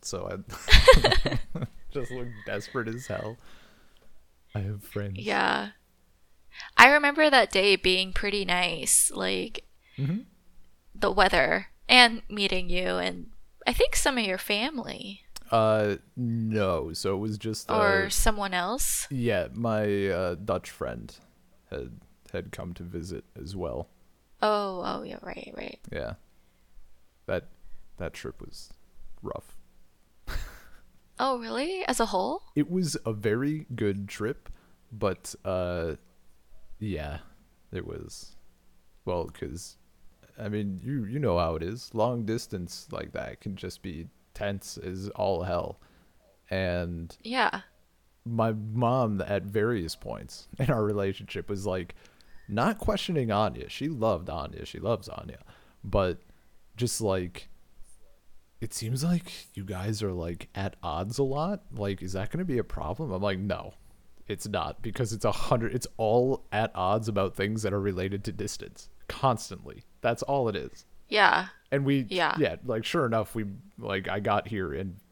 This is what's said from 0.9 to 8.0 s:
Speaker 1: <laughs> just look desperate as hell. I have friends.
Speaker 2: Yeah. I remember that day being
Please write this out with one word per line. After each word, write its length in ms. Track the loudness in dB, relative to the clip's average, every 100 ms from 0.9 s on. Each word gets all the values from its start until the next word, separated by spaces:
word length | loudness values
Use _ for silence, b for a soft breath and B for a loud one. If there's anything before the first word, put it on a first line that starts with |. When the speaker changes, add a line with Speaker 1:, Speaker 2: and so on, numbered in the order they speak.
| 12 12 6 6 2 0 -4
Speaker 1:
<laughs> 300 | -6 -8 -6
just 200 | -4 -4
look 180 | -4 -6 -8 -6
desperate 420 | -4 -4 -4 -2
as 180 | -4 -4
hell. 300 | -4 -4 -8 b b b b b b b -20 -20 _ _
I 60 | -4
have 220 | -4 -6
friends. 360 | -8 -8 -6 -6
Speaker 2:
Yeah. 500 | -2 2 4 2 -2 -12 _ _ _ _ -20 -20 -20 B B 10
I 140 | 10
remember 400 | 12 4 6 8
that 220 | 8 6
day 240 | 4 4 6
being 360 | 4 2